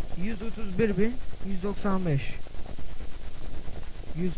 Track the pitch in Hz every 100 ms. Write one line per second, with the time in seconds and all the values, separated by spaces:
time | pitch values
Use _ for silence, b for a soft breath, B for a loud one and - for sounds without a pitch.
0 | - 170 202 208 220 220 208 185 226 180
1 | 226 247 - - 196 190 202 196 202 190
2 | 180 139 - - - - - - - -
3 | - - - - - - - - - -
4 | - 156 180